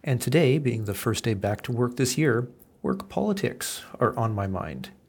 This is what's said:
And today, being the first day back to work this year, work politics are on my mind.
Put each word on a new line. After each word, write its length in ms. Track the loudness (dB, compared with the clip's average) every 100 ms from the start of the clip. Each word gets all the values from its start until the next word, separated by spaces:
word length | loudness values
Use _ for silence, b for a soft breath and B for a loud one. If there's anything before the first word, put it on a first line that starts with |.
And 160 | 0 0
today, 380 | 2 4 6 4
being 260 | 2 -2
the 100 | -4
first 300 | -2 -2 0
day 120 | 0
back 260 | 0 0 -2
to 100 | -2
work 240 | 0 0
this 220 | 2 0 2
year, 320 | 2 2 -2 -12 -20 _
work 260 | -4 -4 -4
politics 760 | -2 0 0 -2 -4 -8 -10 -12 0
are 120 | 0 2
on 160 | -2
my 100 | 0
mind. 440 | -2 -4 -6 -10 -12 -18